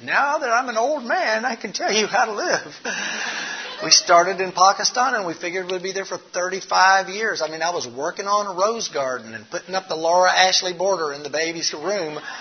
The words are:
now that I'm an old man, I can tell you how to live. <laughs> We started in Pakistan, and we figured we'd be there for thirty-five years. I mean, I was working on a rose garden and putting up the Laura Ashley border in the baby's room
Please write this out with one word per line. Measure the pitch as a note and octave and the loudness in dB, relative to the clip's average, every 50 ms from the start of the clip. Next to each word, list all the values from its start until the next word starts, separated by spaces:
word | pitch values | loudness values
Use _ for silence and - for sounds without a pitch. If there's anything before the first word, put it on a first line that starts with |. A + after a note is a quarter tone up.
| A#2+ | -4
now | C3 E3 G#3 C4+ C#4+ D4 | -2 0 2 2 2 0
that | D#4+ D4+ A#3+ | 0 0 0
I'm | A3+ A#3+ C4 B3+ | 0 0 0 0
an | A3+ | 0
old | A3 A#3 C#4 D#4 D4 A#3 | 0 0 0 0 -2 -2
man, | A3+ D#4 F#4 E4+ A#3+ A3 A3 A3+ | -2 -2 0 0 0 0 0 -2
I | C4 A3+ | -4 -6
can | - - G#3+ - | -6 -8 -8 -6
tell | - E4 E4+ | -4 -2 0
you | G3+ A3 G#3 | 2 2 2
how | F3+ - G#3 A#3+ | 2 2 2 0
to | A3 | 0
live. | G#3 G#3+ E4 F4+ G#3+ - - - - - - | 0 -2 -2 -2 -2 -2 -4 -6 -14 -12 -10
<laughs> | - - - - - - - - - - - - - - - - - - - - | -8 -6 -6 -6 -6 -6 -6 -6 -6 -6 -6 -8 -8 -8 -10 -10 -12 -10 -6 0
We | D#3+ | 4
started | - - - - F3+ E3+ E3+ F#3 G3 F3+ | 4 4 6 6 6 6 6 4 2 -2
in | F#3+ F#3 | -2 -2
Pakistan, | F3 F3 F#3 G3 G3+ - G3+ - - B3 B3 C4 B3+ | 2 4 6 6 6 4 0 -2 0 0 0 2 0
and | A3+ F#3+ | -2 -2
we | E3+ D#3+ | -4 -6
figured | - - F3 E3+ F#3+ F#3 F3+ | -6 -6 -6 -4 -4 -4 -4
we'd | F#3 F#3 | -6 -6
be | F3 F#3+ | -6 -6
there | F#3 G3 F#3+ | -6 -6 -6
for | - F#3 E3+ | -6 -8 -10
thirty-five | - - - F#3+ F3+ F#3 F#3 F#3+ - - F#3+ F#3 F#3 F#3+ G3 F#3+ F#3+ F3+ | -10 -8 -6 -4 -4 -4 -4 -6 -4 2 4 6 8 8 8 6 4 0
years. | F#3 G#3 A3+ G#3+ F3 C#3+ | -4 -4 -2 -2 -2 -2
I | D#3 | -4
mean, | D#3 D#3+ D#3+ D#3+ | -4 -4 -2 -2
I | E3+ | -2
was | F3 F3+ - | -2 -2 -6
working | B2 A#2 B2 C#3+ F3 F3 - D4+ | -8 -6 -6 -6 -4 -4 -4 -2
on | - G#3 G#3 G#3 | 0 0 0 0
a | G3+ F3+ | -2 -2
rose | E3+ F#3+ G#3+ A#3 A3+ - - | 0 0 0 0 -2 -6 -4
garden | - D3 C3+ C3 B2+ A#2+ A2+ A2 A2 | -4 -2 -2 -2 -4 -6 -8 -10 -14
and | A2+ G#2 - | -14 -12 -10
putting | - F3 - F3+ F#3 | -10 -10 -8 -4 -6
up | F#3+ - | -4 -4
the | - E3+ | -4 -4
Laura | D#3+ D#3+ E3 E3+ F3+ F3+ F3+ | -2 2 4 6 6 6 6
Ashley | F3 F3+ F#3 F#3 F3+ - F#3+ F#3 F3+ | 6 6 6 4 4 2 0 -2 -2
border | E3 F#3 G3 F#3+ E3+ D#3+ D3 C#3+ | -2 0 0 0 0 -2 -4 -6
in | C#3+ D3 | -8 -8
the | C#3+ | -4
baby's | C#3 D3+ E3 E3 E3+ E3 D3 - - | -4 -2 -2 -2 -4 -4 -6 -6 -6
room | D#3 D3 F#3 G#3 G3+ E3 D3+ D3+ D3+ - - - - | -6 -4 -4 -2 -2 -4 -4 -6 -8 -10 -12 -12 -12